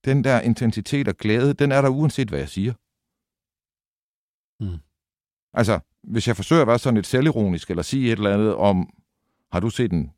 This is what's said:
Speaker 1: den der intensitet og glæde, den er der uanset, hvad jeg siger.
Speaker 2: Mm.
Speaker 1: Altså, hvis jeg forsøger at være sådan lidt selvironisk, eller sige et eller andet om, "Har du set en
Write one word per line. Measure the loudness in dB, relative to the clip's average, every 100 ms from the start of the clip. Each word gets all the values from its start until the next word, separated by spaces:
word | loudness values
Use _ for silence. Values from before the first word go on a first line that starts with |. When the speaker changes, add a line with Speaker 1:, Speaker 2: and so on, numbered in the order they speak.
Speaker 1:
den | 0 2
der | 2 2
intensitet | 2 0 0 -2 -2 -2 -2
og | -2
glæde, | 0 2 2
den | 2 2
er | 2
der | 2
uanset, | 2 0 -2 -4
hvad | -4
jeg | -6
siger. | -4 -4 -6 _ _ _ _ _ _ _ _ _ _ _ _ _ _ _ _ _ -10
Speaker 2:
Mm. | -8 -10 -14 _ _ _ _ _ _
Speaker 1:
Altså, | -2 0 0 -4 _
hvis | -8 -4 -2
jeg | -2
forsøger | 2 2
at | 4
være | 2
sådan | 2
lidt | 0 0
selvironisk, | 0 2 2 0 -2 -4
eller | -6
sige | -4 -2 0
et | 0
eller | 0
andet | 2 0
om, | 2 2 2 -2 _ _ _ _ _ _
"Har | -4
du | -2
set | -2 -2
en | -2 -4